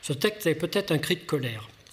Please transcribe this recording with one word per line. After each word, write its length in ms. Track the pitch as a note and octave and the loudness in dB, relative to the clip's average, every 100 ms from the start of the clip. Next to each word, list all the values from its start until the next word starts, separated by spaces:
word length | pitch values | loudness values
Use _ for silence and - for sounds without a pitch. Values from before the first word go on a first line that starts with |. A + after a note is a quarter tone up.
Ce 100 | - | -2
texte 340 | C3 - - E3+ | 0 0 2 0
est 100 | D#3 | 2
peut-être 360 | E3 G3+ G3 | 0 0 2
un 60 | D#3 | 0
cri 180 | - E3+ | 2 -2
de 60 | |
colère, 480 | - D3+ B2+ A2 G#2+ - - | 0 -2 -2 -6 -10 -20 -8